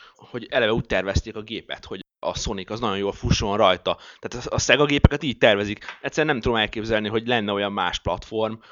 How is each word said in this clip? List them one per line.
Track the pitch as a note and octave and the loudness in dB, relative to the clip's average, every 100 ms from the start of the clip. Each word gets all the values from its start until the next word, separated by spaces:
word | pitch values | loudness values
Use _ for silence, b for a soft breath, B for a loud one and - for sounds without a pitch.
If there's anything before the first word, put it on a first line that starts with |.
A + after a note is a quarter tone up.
| B - | B -20
hogy | - A#2+ A2+ | -14 -12 -4
eleve | C3+ A2 | 0 2
úgy | A#2 - | 2 0
tervezték | F#2+ F#2+ F#2+ A2 A2 | -2 0 -2 -4 -10
a | |
gépet, | G#2+ G2+ - C#2 - | -10 -12 -10 -14 -12
hogy | G2 - _ | -14 -14 _
a | E2+ - | -6 -4
Sonic | - G2 F2+ | -6 -6 -6
az | A2 | -4
nagyon | A#2 F#2+ | -2 0
jól | G2+ | -2
fusson | - - - G#2+ G2+ | -2 -2 0 0 4
rajta. | G2 F2+ F#2+ E2+ B B | 6 6 0 -4 B B
Tehát | - B2 A#2+ | -10 -8 -4
a, | B2+ | 0
a | |
Sega | - B2+ D3 | 4 6 6
gépeket | C#3 - C#3+ | 2 0 -2
így | D3+ - | -4 4
tervezik. | B2 G2+ G#2 G#2 B B | 6 6 0 -4 B B
Egyszerűen | C#3 - D3+ | -6 0 0
nem | C3 | 0
tudom | B2 A2+ | 0 2
elképzelni, | G#2 A2 A2 G#2+ G#2+ | 0 -2 0 0 0
hogy | A2+ A2+ | -2 0
lenne | A#2+ G#2 | 0 2
olyan | G2+ G2+ | 0 -2
más | G2+ F2+ - | -2 -2 -2
platform, | - F2+ - A2 A2 A2 B | -4 -6 -6 -4 -4 -4 B